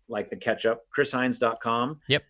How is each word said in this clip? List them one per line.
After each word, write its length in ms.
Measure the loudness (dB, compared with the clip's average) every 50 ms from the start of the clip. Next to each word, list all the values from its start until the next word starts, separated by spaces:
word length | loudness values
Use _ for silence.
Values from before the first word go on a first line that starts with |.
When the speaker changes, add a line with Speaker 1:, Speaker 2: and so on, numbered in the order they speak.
| _ _
Speaker 1:
like 220 | -6 -6 -6 -6
the 60 | -8
ketchup, 500 | -6 -2 -2 -2 2 2 0 0 0 -4 _
chris 200 | 0 0 0 2
hines 280 | 2 0 0 0 0 2
dot 200 | 0 0 0 0
com. 400 | -2 0 0 0 0 -2 -4 -8 _ 0
Speaker 2:
Yep. 160 | 0 0 0